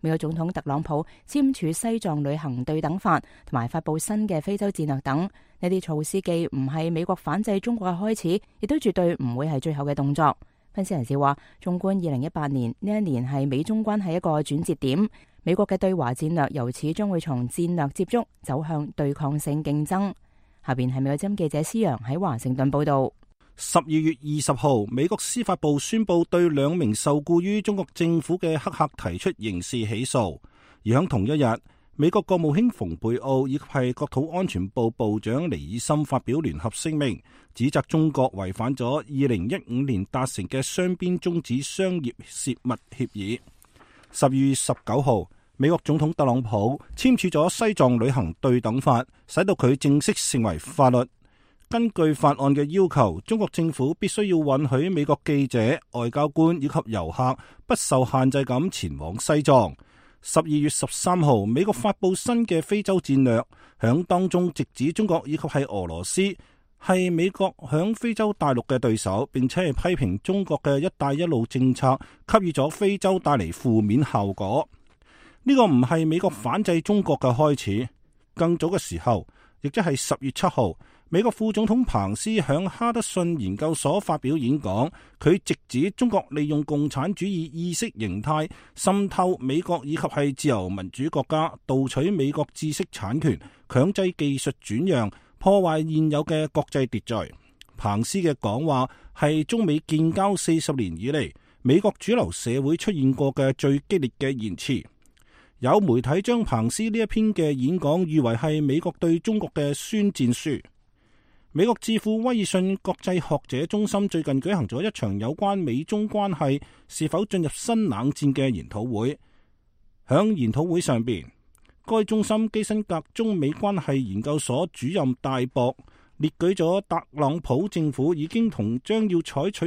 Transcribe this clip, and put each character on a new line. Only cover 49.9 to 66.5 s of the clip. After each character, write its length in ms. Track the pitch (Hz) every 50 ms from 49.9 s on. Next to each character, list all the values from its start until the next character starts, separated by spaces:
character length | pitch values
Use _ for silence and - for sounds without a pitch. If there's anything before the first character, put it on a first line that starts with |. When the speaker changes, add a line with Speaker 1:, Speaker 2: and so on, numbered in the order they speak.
| 143 147
Speaker 2:
式 140 | - - 202
成 300 | - - - - 131 113
為 160 | 107 82 76
法 320 | - - 139 - 139 127
律。 80 | 123 123 123 - _ _ _ _ _ _ _ _ _ _ _ -
根 220 | - 233 233 226
據 220 | - - 165 156 151
法 160 | - - 147
案 260 | 147 - 135 139 143
嘅 100 | 143 143
要 200 | 147 160 196 190
求， 340 | 170 - 147 123 101 80 87 -
中 160 | - 226 226
國 100 | 208 -
政 220 | - - 165 165 147
府 200 | - 127 139 170
必 120 | - -
須 160 | 190 - - 214
要 360 | 202 180 165 156 143 135 135
允 100 | 151 127
許 200 | 131 127 151 185
美 160 | 190 151 143
國 140 | 143 147 - _
記 240 | - 147 143 139 123
者、 280 | - 123 107 113 151 151 - _ -
外 160 | 120 120 117
交 180 | 113 143 147 151
官 260 | 143 160 160 165 170 165 135
以 60 | 143
及 100 | 131 160 -
遊 260 | 110 110 101 85 80
客 260 | - - 131 127 131 - - - - - -
不 80 | - 247
受 300 | - - - 147 131 131
限 260 | - - 131 131 131
制 140 | 131 139 135
咁 260 | - 127 127 160 190
前 260 | - - - 85 71 69
往 200 | 76 80 92 110
西 240 | - - 156 151 147
藏。 320 | 151 143 127 107 82 69 - - - _ _ - - _ _ -
十 160 | - - 165
二 80 | 160
月 220 | 165 151 151 147 151
十 180 | - - - 127
三 300 | - - - 185 180 180
號， 240 | 160 147 131 107 98
美 200 | 104 117 139 190
國 80 | 208 202
發 200 | - - 208 196
布 200 | - - 185 190
新 320 | - - 240 240 233 233
嘅 160 | - 185 160 156
非 200 | - 202 208 202
洲 180 | - 190 180
戰 200 | - - 139 135 135
略， 200 | 127 113 113 - - - - - - _ -
響 240 | - 113 123 160 180
當 240 | - 185 175 185 180
中 240 | - 180 180 175 151
直 120 | - 165 - _
指 200 | - 123 151 165
中 160 | - 214 202
國 120 | 170 151 -
以 60 | 135 151
及 60 | 156
係 260 | 151 156 - 143 139
俄 220 | - - 101 90 85
羅 160 | 82 85 90
斯 160 | - - - 190 202 185 - - _